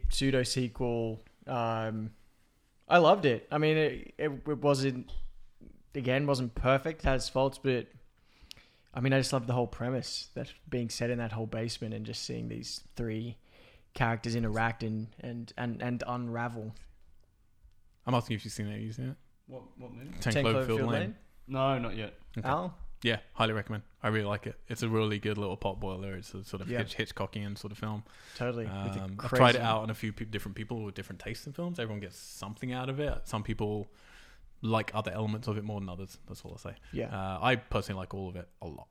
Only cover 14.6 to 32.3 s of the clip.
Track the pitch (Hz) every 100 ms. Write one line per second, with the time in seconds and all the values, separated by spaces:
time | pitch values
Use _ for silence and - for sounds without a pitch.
14.6 | 113 110 113 110 107 - 120 120 117 -
15.6 | 120 113 123 120 - 123 120 117 120 117
16.6 | 110 - - - - - - _ _ _
17.6 | - - - _ - 123 - 107 110 -
18.6 | 104 107 110 113 127 131 - _ - 127
19.6 | - - 123 110 139 - 127 143 120 127
20.6 | 127 110 113 117 190 220 - - - 135
21.6 | 135 131 117 110 104 - - - 123 151
22.6 | 180 - - - 117 110 - - 113 110
23.6 | - 107 - - 107 107 101 101 107 -
24.6 | - 104 117 110 110 104 104 104 98 98
25.6 | 104 95 98 92 98 92 - 98 98 95
26.6 | 95 120 110 - 110 - 98 107 104 104
27.6 | 104 107 110 107 - - - - 123 117
28.6 | 107 98 98 98 95 98 120 127 127 120
29.6 | 117 110 110 107 110 104 107 107 101 98
30.6 | 104 117 104 95 95 90 - 113 147 139
31.6 | 175 170 113 104 98 - -